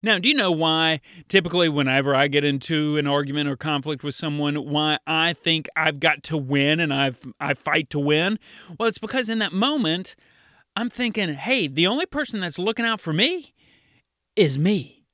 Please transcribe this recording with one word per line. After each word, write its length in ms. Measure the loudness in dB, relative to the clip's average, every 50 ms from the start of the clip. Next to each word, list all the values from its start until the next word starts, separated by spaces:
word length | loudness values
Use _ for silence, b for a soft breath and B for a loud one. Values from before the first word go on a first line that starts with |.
| 2
Now, 140 | 2 2 4
do 100 | 4 2
you 60 | 2
know 180 | 4 2 2
why 480 | 2 2 2 0 2 2 2 0 0 -2 B B B -20 -12 B
typically 400 | 2 2 2 2 0 2 2 2
whenever 460 | 2 0 0 2 2 2 2 2 4
I 120 | 4 2 4
get 160 | 2 2 2
into 540 | 2 0 0 -2 -2 -2 0 0 0 0 0
an 80 | 0
argument 420 | 0 0 0 0 -2 -2 -2 -2 -2
or 80 | -4
conflict 480 | -4 -4 -4 -4 -4 -2 -4 -6 -6 -6
with 120 | -8 -6
someone, 400 | -6 -6 -4 -4 -2 -2 -2 -2
why 420 | -2 -4 -2 -2 0 2 0 0 -2 _
I 280 | -4 -2 0 0 0 -2
think 360 | -2 _ 0 0 0 0 -4 -4
I've 240 | -2 0 0 -2 2
got 240 | 0 0 0 0 _
to 140 | -6 -4 -4
win 420 | -2 0 0 2 2 2 2 2
and 120 | 0 0
I've, 280 | 0 0 0 0 -2 -6 -16 -18 -12 _
I 140 | -4 -4 -4
fight 380 | -4 -2 0 0 0 0 0
to 80 | -4 -2
win? 400 | 2 2 2 2 2 0 -2 -4 B B B B B B -6 B
Well, 120 | -2 -2
it's 80 | -2 -2
because 320 | -8 -4 -2 -2 -2 0
in 80 | -2 -2
that 140 | -2 -2 0
moment, 600 | 0 0 2 2 0 0 0 0 -2 -4 -10 -14 b b b b b b b b b b b _
I'm 140 | -6 -6 -6
thinking, 460 | -4 -2 -4 -2 0 -2 -2 -2 -2
"Hey, 320 | -4 -2 0 0 2 0 0
the 180 | 2 2 2
only 220 | 2 2 0 -2 -4
person 320 | -4 -6 -6 -4 -4 -6
that's 180 | -6 -6 -6 -4
looking 280 | -4 -4 -2 -2 -2
out 140 | -2 -2 -2
for 140 | -2 -2 0
me 400 | 2 2 2 0 -4 -8 -12 _ b b b b b b b b b b b _ _ _ _ _
is 220 | 4 4 4 4 2
me." 400 | 2 2 2 0 -2 -6 -14 _ _ _